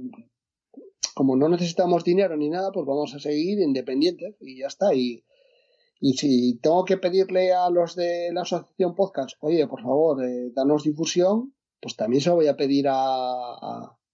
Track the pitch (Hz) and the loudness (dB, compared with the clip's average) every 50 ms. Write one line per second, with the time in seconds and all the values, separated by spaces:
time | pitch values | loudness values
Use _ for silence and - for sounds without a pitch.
0 | 127 127 110 - - _ _ _ _ _ _ _ _ _ - - - - _ - | -4 -12 -16 -18 -20 _ _ _ _ _ _ _ _ _ -20 -20 -20 -20 _ -8
1 | - - - - 143 135 131 131 143 160 175 170 180 170 165 - 185 175 180 170 | -8 -8 -2 0 0 2 2 4 4 2 2 0 -2 -4 0 0 0 2 2 0
2 | 170 175 175 190 196 180 165 151 147 151 160 180 190 196 190 196 151 135 139 147 | 2 2 2 2 2 0 0 -2 -4 -2 -2 -4 -4 -4 -4 -6 -4 -4 -2 -4
3 | 147 139 - 143 - 147 151 147 160 185 208 208 180 147 135 131 123 127 127 135 | -4 -6 -8 -10 -6 -4 -2 -2 -2 -2 0 0 0 0 0 -2 -2 -4 -2 0
4 | 151 180 175 151 107 107 107 - - 135 131 131 131 135 - - 190 202 165 131 | 0 0 -2 -4 -10 -14 -14 -14 -20 -18 -14 -10 -10 -10 -4 0 2 2 2 2
5 | 127 123 117 113 _ _ _ _ _ _ _ _ _ _ _ _ _ _ _ - | 0 -2 -4 -8 _ _ _ _ _ _ _ _ _ _ _ _ _ _ _ -2
6 | - 139 127 - - 143 131 123 123 123 120 117 - 156 165 180 185 190 190 185 | 0 0 2 2 2 2 4 4 4 2 0 2 2 2 4 4 2 2 0 0
7 | 185 180 175 190 190 185 185 185 185 185 180 180 180 180 175 175 175 170 170 180 | 0 0 2 2 0 2 2 2 2 4 2 2 2 2 2 2 0 0 -2 -4
8 | 175 175 175 175 170 175 170 175 165 - 185 170 170 _ _ - 190 175 170 - | -2 -2 -2 -2 -4 -4 -4 -4 -4 -4 -4 -6 -6 _ _ -2 -2 0 2 0
9 | 196 185 - - 135 127 - - - 151 170 165 143 113 - - 110 123 127 147 | -2 -2 -2 -6 -8 -8 -10 -8 -2 0 2 2 2 0 -2 -8 -4 0 2 2
10 | 160 165 143 131 127 127 123 123 123 120 117 135 135 143 151 151 143 151 147 151 | 4 2 2 0 -2 -4 -4 -4 -6 -6 -2 0 2 2 2 2 2 -2 -2 -2
11 | 165 151 - 175 180 185 208 226 247 277 _ _ _ _ _ - - 123 - - | -4 -2 0 2 2 4 2 0 -2 -6 _ _ _ _ _ -16 -14 -12 -8 -6
12 | 110 110 123 143 139 175 175 170 156 147 139 139 147 135 139 139 139 143 135 135 | -2 0 2 2 4 4 4 4 4 2 2 2 0 2 2 2 2 2 0 0
13 | 135 135 131 131 127 127 127 123 123 120 120 - - - 117 120 117 - _ _ | 0 0 0 -2 -2 -4 -4 -6 -8 -10 -12 -12 -12 -12 -12 -12 -14 -16 _ _
14 | _ _ | _ _